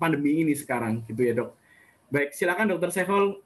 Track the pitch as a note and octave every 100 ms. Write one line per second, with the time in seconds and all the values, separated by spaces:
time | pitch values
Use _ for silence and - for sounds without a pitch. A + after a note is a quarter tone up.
0 | E3 C#3+ C#3+ D#3 D#3+ C#3+ - B2 A2+ A2+
1 | A2+ A2+ B2 A2+ A2+ - _ - _ _
2 | - C#3+ C#3+ - F3+ F3 G#3 E3+ F3 F#3+
3 | F3+ G3+ G3+ G3